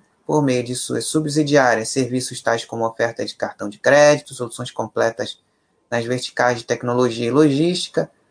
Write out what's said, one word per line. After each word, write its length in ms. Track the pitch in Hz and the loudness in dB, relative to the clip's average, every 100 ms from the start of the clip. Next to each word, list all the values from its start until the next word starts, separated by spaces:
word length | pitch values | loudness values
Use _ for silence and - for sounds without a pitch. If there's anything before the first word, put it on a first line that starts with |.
| _ _ - | _ _ -2
por 160 | 151 | 2
meio 220 | 139 123 | 2 0
de 120 | 120 123 | -2 -6
suas 300 | - 123 - | -4 -6 -2
subsidiárias, 840 | 156 156 147 147 143 127 110 110 | -2 0 0 2 4 4 2 -2
serviços 520 | 135 120 127 123 123 | -2 -2 -2 -6 -6
tais 240 | - 117 - | -2 -2 -4
como 200 | 113 113 | -4 -4
oferta 380 | - 117 113 | -2 -4 -2
de 120 | 104 - | -10 -6
cartão 340 | 107 - 101 | -8 -6 -12
de 80 | 104 | -2
crédito, 560 | 123 143 147 147 - | 4 6 8 6 0
soluções 380 | 135 120 - 123 | -10 -10 -8 -10
completas 720 | - 110 117 117 - 107 - _ _ _ _ _ | -8 -6 -2 -2 -2 -8 -10 _ _ _ _ _
nas 160 | 120 117 | -6 -2
verticais 520 | 127 - - 123 120 | -4 -4 0 0 0
de 80 | - | -4
tecnologia 640 | 120 123 123 123 113 117 | -4 -2 0 0 0 0
e 40 | |
logística, 800 | 135 156 135 170 180 - 170 160 _ _ | 4 4 4 0 -2 -4 -6 -6 _ _